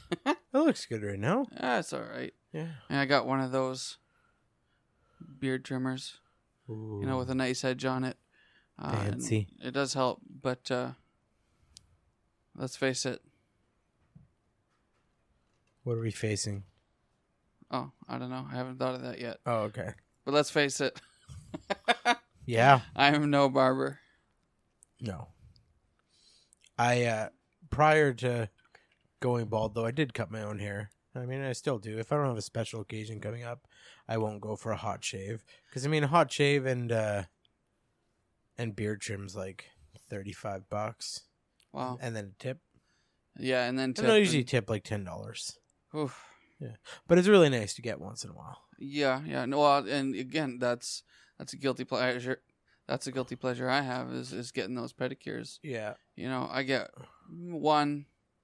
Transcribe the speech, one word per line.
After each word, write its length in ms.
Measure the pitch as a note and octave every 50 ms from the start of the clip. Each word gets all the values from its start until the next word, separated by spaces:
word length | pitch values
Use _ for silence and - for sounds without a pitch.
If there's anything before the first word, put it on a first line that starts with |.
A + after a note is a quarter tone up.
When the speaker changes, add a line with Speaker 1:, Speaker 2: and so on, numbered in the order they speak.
| - -
Speaker 1:
<laughs> 160 | E3+ - -
Speaker 2:
It 320 | C#4 F4 - _ _ -
looks 300 | C#4 D#4+ D4+ - - -
good 160 | - A#2 G#2+ G#2
right 160 | G2+ G2 G2
now. 260 | G#2 C#3+ G3+ C4 C#4 -
Speaker 1:
Yeah, 260 | - - - B3+ A#3+
it's 160 | G3 - - -
all 80 | -
right. 320 | - - - B2+ C3 - - _ _ _
Speaker 2:
Yeah. 200 | - D#3 D#3+ E3 D3+ A#2+ - -
Speaker 1:
And 80 | C#3+
I 80 | C#3 C#3
got 220 | C3 C#3+ B2+ -
one 120 | B2+ C3+ C3+
of 120 | C3 B2+
those 480 | C3 C3 C3 C3 C3 C3 - - - - _ _ _ _ _ _ _ _ _ _ _ _ _ _ _ _ _ _ _ _ _ _ _ _ - - C#3
beard 260 | C3+ C3+ C3 C3 B2+ C3
trimmers, 560 | - C3+ B2+ B2+ C3 B2+ C3 - - - - _ _ _ _ _ _ _ _ _
Speaker 2:
Ooh. 300 | - A2 G#2+ A2 A2 G#2 G2+
Speaker 1:
you 40 | G#2+
know, 120 | C3+ C3 B2+
with 100 | B2+ C3
a 60 | C3
nice 280 | C3 C3 B2 C3 - -
edge 220 | C3 B2+ C3+ C3+
on 180 | C3 C3 C3 C3
it. 140 | B2+ - - _ _ _ _ _ _ _ _ _ _ _ -
Uh, 160 | - - -
and 140 | G#2+ G2+ G#2 A2 B2
Speaker 2:
Fancy. 260 | - - A2 G#2+ G2 - - -
Speaker 1:
it 100 | - B2+
does 220 | B2 C#3 C#3 B2+ -
help, 280 | C3+ B2+ B2 - - -
but, 440 | - - C3+ - C3 B2+ - - -
uh, 220 | B2+ B2 B2 B2+ C3 - _ _ _ _ _ _ _ _ _ _ _ _ _ _ _ - - _ _ _ _ _ _ _ _ _ _ _ _ _ _
let's 200 | - B2 B2+ -
face 300 | - C#3 C3 B2+ - -
it. 160 | B2+ - - - _ _ _ _ _ _ _ _ _ _ _ _ _ _ _ _ _ _ - - _ _ _ _ _ _ _ _ _ _ _ _ _ _ _ _ _ _ _ _ _ _ _ _ _ _ _ _ _ _ _ _
Speaker 2:
What 140 | B2+ A#2
are 40 | A2+
we 100 | A2+ A2
facing? 520 | - - A#2 G#2+ G#2 G2+ - G#2+ G2+ G2 G2 - _ _ _ _ _ _ _ _ _ _ _ _ _ _ _ _ _ _ - _
Speaker 1:
Oh, 200 | - B2 C#3 C3+ - _ -
I 100 | - B2
don't 120 | B2 B2+ B2+
know. 180 | B2+ C3 C3+ C#3
I 40 | C3
haven't 220 | B2+ B2+ C3 B2+ B2+
thought 160 | C3 C3 B2+
of 80 | B2+ B2+
that 160 | B2 A#2 -
yet. 200 | B2 A#2 - - _
Speaker 2:
Oh, 140 | B2 A#2 A2 G#2
okay. 280 | G#2 - - E2+ G#2 - - _ _ _ _ _
Speaker 1:
But 80 | C3+ C#3
let's 160 | D3+ C#3+ -
face 320 | - D#3 C#3+ C#3 - -
it. 180 | C#3 - - - -
<laughs> 1120 | - _ _ _ - - - - - - - - - - - _ - A#3 - - A#3+ A#3+ - - _ _ _ -
Speaker 2:
Yeah. 360 | B2 A#2 A2 A#2+ C#3 C#3 B2 - - -
Speaker 1:
I 140 | - C#3 C#3+ D3+
am 160 | D3 D3 D3
no 180 | C#3+ C#3+ C#3
barber. 520 | C3+ C3 C3+ C3 C3 C3 C3+ C3+ C#3 C#3 - _ _ _ _ _ _ _ _ _ _ _ _ _ _ _ _ - _ _ _
Speaker 2:
No. 280 | C3 G#2+ F2+ D#2 - - - _ - - - _ _ _ _ _ _ _ _ _ _ _ _ _ _ _ _ _ _ _ - _ _ - _ -
I, 240 | A#2+ B2 B2 B2 A#2+
uh, 240 | A#2 A2 G#2+ G#2+ - - _ _ _ _ _ - -
prior 420 | - C3 D3+ D#3 D#3 D#3 D3+ C#3 A#2+
to 340 | A2+ B2+ B2 A#2+ A#2 A2 - - _ _ _ - _ _ _ _ _ _ _ _ _
going 260 | B2+ B2 A#2+ A#2+ A2+
bald, 300 | G#2 A2 G#2+ A2 A2 G#2+
though, 100 | A#2 A2+
I 60 | A#2
did 240 | B2+ D#3+ D3+ A#2+ -
cut 160 | - G#2+ E2+
my 100 | G#2+ A2
own 160 | G#2+ G#2 G#2+
hair. 320 | G2 G#2 G#2 G2+ G#2 G#2 G2+ - _ _ _ -
I 140 | C3 B2
mean, 160 | B2 C3 C#3 C#3
I 80 | C3 A#2+
still 240 | - - D3 B2+
do. 220 | G#2 G2+ A2 G#2+ A2+
If 120 | A2+ -
I 40 | D3+
don't 100 | D3 C#3+
have 120 | C3 A#2+ G#2+
a 20 |
special 400 | - - - A#2 A2 - - A2
occasion 380 | G#2 - A2 A2 G#2+ G#2+ G#2+ G#2+
coming 240 | - G#2+ A2+ A#2+ A#2+
up, 240 | A#2+ B2 B2+ _ _ _ - - - - - _
I 100 | - A2+
won't 240 | A2+ G#2+ G#2+ G#2+ G#2
go 140 | G#2+ G#2+ G#2+
for 160 | - - A2+
a 60 | G#2
hot 260 | F#2 G#2+ G#2 F2 - -
shave. 420 | - - G2 F#2+ G#2 A2+ G#2+ - _ - - _ _
'Cause, 140 | - C3 C3
I 40 | D3
mean, 140 | D#3 D3+ D3
a 40 |
hot 240 | C#3 E3 E3+ D3+ C3
shave 340 | - - C#3+ C#3+ C#3+ C#3 C3
and, 260 | C3 B2+ B2 A#2+ A#2
uh, 320 | A#2 A2 G#2+ G#2+ G#2 G2+ F#2 - _ _ _ _ _ _ _ _ _ _ _ _ _ _ _ _ _ _ _ _ _ _ _ _ _
and 180 | - A#2+ A2+ G2+
beard 240 | A2 G#2+ G#2 G#2+ G2
trim's, 340 | - - G2+ G2 G2+ F#2 F#2+
like, 340 | G#2 F#2+ G2 F#2+ - - - _ _ - _ - - - -
thirty-five 580 | A#2+ G2 G2 G#2 G2 - - G#2+ G2 F#2+ G2 _
bucks. 540 | G#2+ G#2 G#2+ A2+ A2+ - - - - - - _ _ _ _ _ _ _ _ _
Speaker 1:
Wow. 280 | - C#3 B2+ B2+ B2+ A#2+
Speaker 2:
And 140 | C3 A#2+ A2+
then 180 | G#2+ G2+ F#2+ F#2+
a 40 | -
tip. 200 | - B2+ C3 - _ _ _ _ _ _ _ _ _ _ _ _ _ _ _
Speaker 1:
Yeah, 280 | - C3 C3 C3 B2+ A#2+
and 100 | B2 B2+
then 120 | C3 C3 C3
Speaker 2:
And 60 | B2
Speaker 1:
tip 100 | G#3 A3+ A#3
Speaker 2:
I 80 | A3
usually 220 | G#3+ G3+ E3+ D#3+ C#3+
Speaker 1:
and 80 | A#2+
Speaker 2:
tip, 240 | - C3+ A#2+ G#2 -
like, 120 | A2 G2 -
ten 200 | - G#2+ G#2 F#2+
dollars. 560 | F2 E2 G#2 G#2 A2 - - - - - - _ _ _ _ _ _ -
Speaker 1:
Oof. 300 | D3+ D3+ B2+ - - - - - _ _ _ _ _
Speaker 2:
Yeah. 180 | C#3+ A#2 A2 - _ - - - _
But 140 | - E3+ F3+
it's 80 | F3+
really 220 | G#3 G#3 F#3 D#3+ C#3+
nice 260 | C3 A#2 G#2 G2+ -
to 80 | - A#2+
get 180 | A#2 F#2+ C#2+
once 220 | E2 G2+ A#2 - -
in 80 | -
a 20 | -
while. 300 | - - - - - _ _ _ -
Speaker 1:
Yeah, 420 | C3 C#3 C#3+ D3 C#3+ C3+ B2+ C3+ D#3
yeah. 220 | D#3 C3+ C3 B2+
No, 140 | B2+ C#3 D3
well, 280 | D3 C#3+ C#3 C#3 A#2
and 280 | G2+ C#3+ C#3 C3+ C3+ A2
again, 420 | F#2+ C3 B2+ C#3 D#3+ D3+ C3 B2
that's, 460 | B2 B2+ B2 A#2+ A#2+ - - - - - _ _ - - _ _
that's 160 | - - - -
a 40 |
guilty 280 | - C#3 C3 B2 - B2+
pleasure. 560 | - C3 A#2+ B2+ B2+ B2 B2 A#2+ B2+ C3 - _ _ _ _ _ _ _ _ _
That's 220 | - C3 B2+ -
a 60 | C3+ B2+
guilty 240 | C3 B2 - C3
pleasure 320 | - - B2+ B2 B2 B2+ B2+
I 100 | C3 C#3+
have 320 | C#3 B2+ B2 B2+ B2 B2
is, 220 | B2+ B2+ B2 B2+ D#3+
is 180 | A#2+ A#2+ -
getting 240 | - C3 G2 F#2+ B2+
those 160 | A#2+ A#2+ A#2+
pedicures. 680 | - - C3 B2 C3 - - - - A#2+ - - - - -
Speaker 2:
Yeah. 300 | D3 A#2+ A2+ G#2+ G#2 - - _ _ _
Speaker 1:
You 100 | - G2
know, 220 | C3 C3 B2+ B2+ -
I 120 | - C3 C3+
get 260 | C3 C3+ A2+ - - - - B2+ - - _ _ -
one, 800 | E3 E3+ F3 F3 E3+ D3+ D3 D3+ D3+ D3 D3 D3 D3 D3 C#3+ - _ _ _ _ _ _